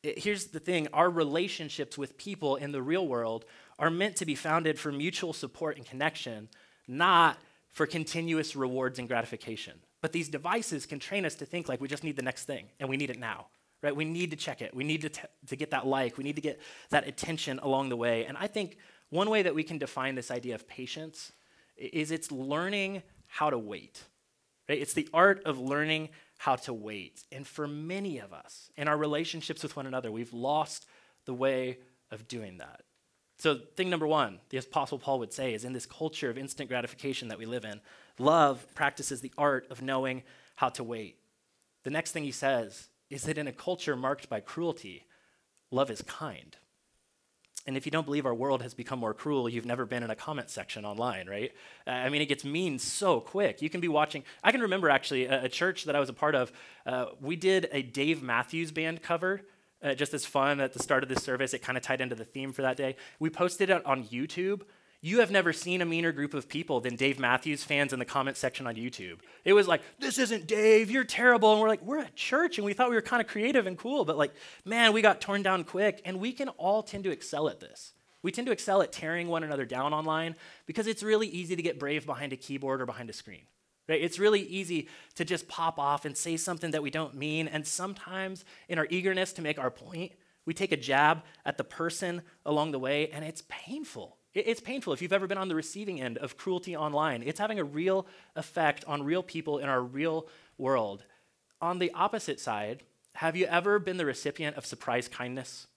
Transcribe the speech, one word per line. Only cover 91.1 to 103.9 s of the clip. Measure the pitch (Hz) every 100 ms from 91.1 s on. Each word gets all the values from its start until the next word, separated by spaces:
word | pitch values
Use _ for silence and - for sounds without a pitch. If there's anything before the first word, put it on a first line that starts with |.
| 165 - - -
at | 139
the |
person | 131 - 165 165 180 175 165 _ 143
along | 151 156
the | 139
way, | 131 147 151
and | 156
it's | 156 165 -
painful. | - - 277 302 - 175 _ _
It, | - 214
it's | 226
painful | - 262 196
if | 135
you've | 175
ever | 190 190
been | 196
on | 190
the | 160
receiving | 156 202 208 165
end | 127 117
of | 135 -
cruelty | 190 180 180 165
online. | 151 147 156 120
It's | 123 156
having | 214 214
a |
real | 147 147 185 190 190 - - -
effect | 156 170 151 147 -
on | 147
real | 139 175
people | 180 165 156 147
in | 139
our | 131
real | 123 135 165 160 160 - - -
world. | 131 131 107 98 - _ _ _ _ _
On | 170 180
the | 175
opposite | 165 196 220 - 139
side, | - 104 104 131 - _ _ -
have | 165 170
you | 180
ever | 170 190 208
been | 185